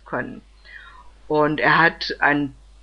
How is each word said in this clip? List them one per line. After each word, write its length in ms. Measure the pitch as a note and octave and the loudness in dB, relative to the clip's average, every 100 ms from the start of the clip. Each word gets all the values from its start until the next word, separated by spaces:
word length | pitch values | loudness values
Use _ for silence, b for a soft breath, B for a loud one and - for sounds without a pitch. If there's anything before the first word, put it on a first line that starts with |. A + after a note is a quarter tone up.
| - | -10
können. 360 | B2+ B2 - - _ B B B B B - - | -8 -8 -14 -20 _ B B B B B -20 -4
Und 320 | D3+ D3 D3+ | 0 0 2
er 200 | D3+ D#3+ | 2 4
hat 360 | E3 - - - | 2 0 -10 -2
einen 340 | C#3+ D3 C#3+ - - - | 0 0 -2 -8 -20 -12